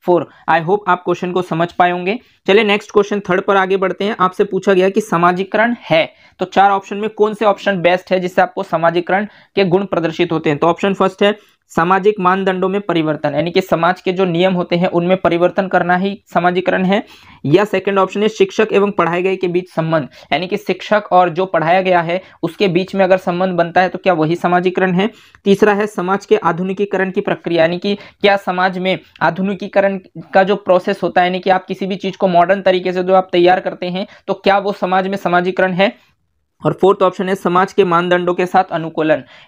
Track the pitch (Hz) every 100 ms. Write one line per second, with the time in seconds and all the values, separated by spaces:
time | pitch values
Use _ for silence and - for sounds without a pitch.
0 | - 175 135 _ - 165 160 208 196 180
1 | - 175 180 180 180 160 170 - 180 180
2 | 180 240 - _ - 196 208 208 - 208
3 | 202 208 202 190 196 196 190 190 190 175
4 | 202 - 185 185 196 190 202 185 190 208
5 | 208 170 175 180 190 208 233 233 - 160
6 | 139 _ _ - 185 - 202 196 - 202
7 | 214 214 208 208 214 202 202 190 170 185
8 | - 185 175 190 180 - 190 160 165 170
9 | 170 190 208 - _ - 196 185 202 170
10 | 160 160 170 160 160 143 165 170 196 190
11 | 190 - 202 214 _ _ _ - 170 190
12 | 196 208 180 190 190 185 190 196 196 170
13 | 156 147 147 143 165 185 185 165 170 180
14 | 190 180 185 165 185 180 170 175 185 170
15 | 175 185 165 170 175 185 190 180 175 180
16 | 196 202 _ 175 175 180 180 185 185 202
17 | - - - - 135 175 208 190 196 196
18 | 190 202 214 - 190 - 214 202 202 196
19 | 165 175 185 190 180 180 180 - 160 160
20 | 131 - - 143 180 202 - 185 - 214
21 | 208 180 180 156 190 165 160 185 185 175
22 | 165 180 - _ 170 - 202 170 185 196
23 | 180 185 - 175 190 175 170 180 185 -
24 | 196 165 156 170 175 180 180 180 185 175
25 | 226 - _ _ 196 196 208 202 208 -
26 | 180 196 - 214 170 170 185 190 202 185
27 | 190 190 190 160 175 170 165 175 202 202
28 | - _ 202 196 196 180 185 180 185 175
29 | - - 165 170 190 190 202 196 196 196
30 | - 165 - 196 190 214 - 185 202 196
31 | 175 180 180 185 190 185 - 185 190 190
32 | 190 - 190 175 175 202 190 185 180 180
33 | 185 190 185 180 175 185 180 - 180 185
34 | 208 - - 190 196 202 196 196 185 185
35 | 190 196 180 175 180 185 185 180 202 -
36 | _ _ _ _ _ _ 156 156 190 196
37 | 185 180 185 190 180 180 190 - 180 170
38 | 180 180 180 175 180 185 190 165 160 160
39 | 156 139 - -